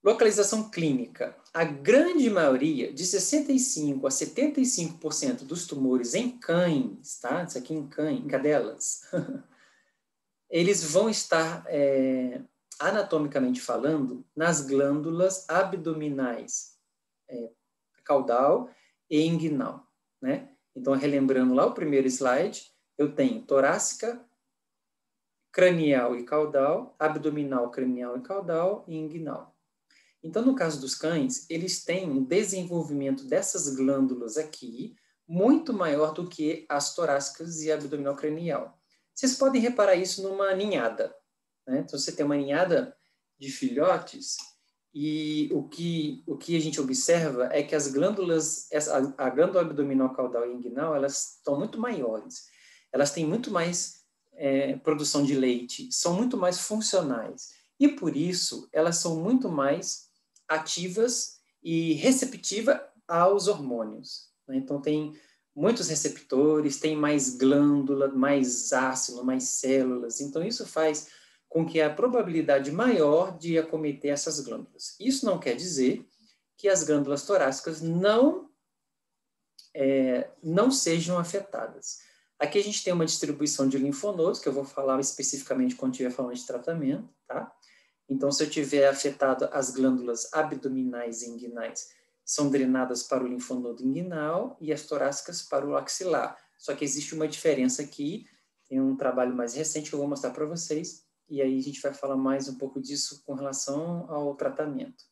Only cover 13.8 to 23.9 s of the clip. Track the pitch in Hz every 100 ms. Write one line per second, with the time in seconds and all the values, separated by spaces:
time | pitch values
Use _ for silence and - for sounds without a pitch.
13.8 | 135 156 127 123 - - 165 160 135 135
14.8 | 139 147 156 165 190 - - 170 185 185
15.8 | 160 156 151 135 127 117 - - - _
16.8 | _ _ _ _ _ 120 113 _ _ _
17.8 | _ _ - 139 123 120 139 202 247 -
18.8 | _ _ _ 151 160 170 160 143 - -
19.8 | - _ _ _ 131 143 - _ _ 131
20.8 | 127 139 143 139 135 131 127 127 190 151
21.8 | 160 139 131 127 131 127 196 220 - _
22.8 | _ - 147 - 131 110 - 139 139 185
23.8 | -